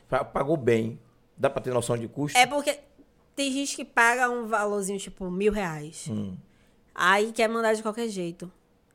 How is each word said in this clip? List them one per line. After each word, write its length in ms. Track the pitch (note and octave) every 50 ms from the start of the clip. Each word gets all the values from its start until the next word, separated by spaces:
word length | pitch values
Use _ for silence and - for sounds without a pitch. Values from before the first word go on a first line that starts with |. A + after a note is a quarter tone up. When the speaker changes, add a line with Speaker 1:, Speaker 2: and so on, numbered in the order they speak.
| _ -
Speaker 1:
pa-, 140 | C3 C3 C#3
pagou 340 | - - F#3+ C#3 C#3 E3+
bem." 420 | D3 A2+ A#2+ A#2 A2+ A2+ A2+ C3 - _ _ _ _ _ _ _
Dá 120 | - C3 -
pra 120 | - -
ter 120 | - B2+ B2
noção 240 | A#2+ A2+ - A#2+
de 100 | A#2 A2+
custo? 300 | G#2+ - C#3 D3 D3 -
Speaker 2:
É 100 | B3 B3+
porque 320 | B3 C#4+ C#4+ C#4+ D4 - - - _ _ _ - _ _ _ _ _ -
tem 160 | C#4 C#4 C4+
gente 240 | B3+ C#4 C#4 C4+ -
que 80 | - C4
paga 460 | - - A#3+ A#3 A#3 A#3+ B3+ B3+ A#3+
um 180 | A#3+ A#3+ A3+
valorzinho, 500 | G#3+ A3+ G#3 G#3 G#3 G#3 G#3 F#3+ F#3 G3+
tipo, 320 | F#3+ - F#3+ - - F#3+ F3+
mil 220 | F3+ F#3+ G3+ G#3+
reais. 560 | G3+ G#3+ F#3+ E3 D#3 D3+ D3 D#3 D#3+ - - -
Speaker 1:
Hum. 240 | G#2+ G#2+ G#2 F#2+ F2+ - - _ _ _ _ _ _ _ _ _ -
Speaker 2:
Aí 380 | - E3+ F3+ G3 G#3 G#3+ A#3 A3+
quer 160 | A#3+ A3+ A3
mandar 240 | A3+ A3+ A3+ A3 A3
de 80 | G#3+ A3
qualquer 240 | A3 G#3 A#3 A#3
jeito. 420 | A3+ G3 F#3+ F3 E3+ E3+ - F3 F3+ - _ _ _ _ _ _ _